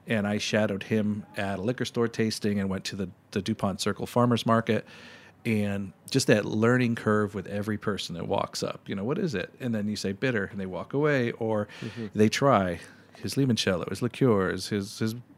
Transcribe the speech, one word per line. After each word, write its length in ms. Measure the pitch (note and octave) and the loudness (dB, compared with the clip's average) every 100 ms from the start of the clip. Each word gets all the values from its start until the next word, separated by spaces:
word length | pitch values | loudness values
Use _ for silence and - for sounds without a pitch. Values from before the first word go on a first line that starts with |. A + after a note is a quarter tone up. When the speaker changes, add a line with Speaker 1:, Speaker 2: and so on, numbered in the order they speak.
| - | -2
Speaker 1:
and 180 | A2 G2+ | 0 2
I 120 | G#2 | 0
shadowed 460 | - G#2+ G#2+ G2 | 2 2 2 0
him 420 | - A2 G#2 G#2 - - | 0 0 0 -2 -6 -6
at 240 | G2 F#2+ | -4 -2
a 20 | |
liquor 240 | G#2+ C3 A#2+ | -2 -2 -2
store 220 | A#2+ A#2 | 0 -2
tasting 500 | A#2 A2 - G#2 G2+ | 0 -2 0 0 0
and 100 | G2 | 0
went 160 | F#2+ - | -2 -6
to 100 | G2+ | -6
the, 140 | F#2 - - | -8 -10 -6
the 100 | - | -4
DuPont 400 | F#2+ G#2+ G2+ F2+ | -2 -2 -2 -2
Circle 240 | G#2 - A#2 | -2 -4 -2
Farmers 380 | A#2+ B2 A#2 A#2+ | 2 4 4 4
Market. 400 | A2+ A2+ G#2+ - - - - - - A#2+ | 2 2 0 -2 -16 -20 -20 -20 -8 -2
And 480 | G#2+ G2+ G2+ F#2+ - - | 0 0 -2 -6 -12 -2
just 160 | C3+ - | 0 4
that 180 | G#2+ | 4
learning 520 | G2+ A2 A2+ B2+ A#2+ A2+ | 2 2 4 4 2 0
curve 400 | A2 G#2+ G#2 G2+ | 2 2 0 -4
with 100 | - | -6
every 320 | G2+ G#2 G#2 | -6 -4 -4
person 380 | A2 F#2+ - E2+ | -2 -4 -6 -6
that 120 | G2 | -2
walks 360 | G2+ - - | -2 -2 -4
up, 180 | - - - | -6 -6 -8
you 60 | G2 | -6
know, 80 | |
"What 160 | A2 E3+ | -4 -2
is 160 | F3 A#2 | -2 -2
it?" 180 | - - | -6 -8
And 160 | B2+ A2 | -4 -2
then 120 | G#2 | -2
you 80 | G#2 | -2
say, 160 | G2 | -4
"Bitter," 340 | G2 C3 A2+ F#2+ | -2 -2 0 -2
and 140 | G2+ | -6
they 60 | F#2+ | -8
walk 280 | F2 F#2+ C#3 | -8 -4 0
away, 380 | D3+ C#3 A#2+ | 2 2 0
or 340 | - A2+ G#2+ G#2 - | -2 -2 -2 -2 -8
Speaker 2:
Mm-hmm. 260 | A#2 G#2+ G#2+ G#2+ | -10 -8 -4 4
Speaker 1:
they 140 | G#2+ | 4
try 500 | - C#3 G#2+ F#2 F2 - - - - | 6 6 6 4 -2 -8 -20 -20 -10
his 140 | G2+ C3 | -4 0
limoncello, 520 | C#3 A2 G2+ F2 - | 2 4 2 2 0
his 120 | G#2 | -4
liqueurs, 680 | A#2+ - C3 G2+ F#2 F#2 - | -4 2 4 6 4 0 -2
his, 280 | G#2 G2 - | -4 -4 -4
his, 160 | A2 A#2+ - | -4 -4 -12